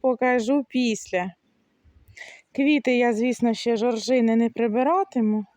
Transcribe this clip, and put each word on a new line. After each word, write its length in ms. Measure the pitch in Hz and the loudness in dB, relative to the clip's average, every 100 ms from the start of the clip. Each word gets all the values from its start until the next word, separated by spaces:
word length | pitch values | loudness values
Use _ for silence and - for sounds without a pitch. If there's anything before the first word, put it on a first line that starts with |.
покажу 640 | 262 247 254 247 220 285 247 | -2 0 0 0 0 -2 -2
після. 640 | 254 247 214 - 185 180 - _ _ _ _ _ _ _ - - - _ | -2 -2 -2 -4 -6 -6 -10 _ _ _ _ _ _ _ -20 -20 -20 _
Квіти 440 | - 277 294 240 247 | -2 2 2 2 2
я, 180 | 240 | 2
звісно, 400 | 214 247 233 240 | 2 -2 0 -2
ще 220 | 226 240 226 | -2 -2 0
жоржини 600 | 240 226 202 254 226 226 | 0 -2 0 2 2 2
не 140 | 233 | 0
прибиратиму. 920 | 226 226 214 254 359 392 254 220 214 208 | 0 -2 0 0 0 -2 -2 -2 -2 -6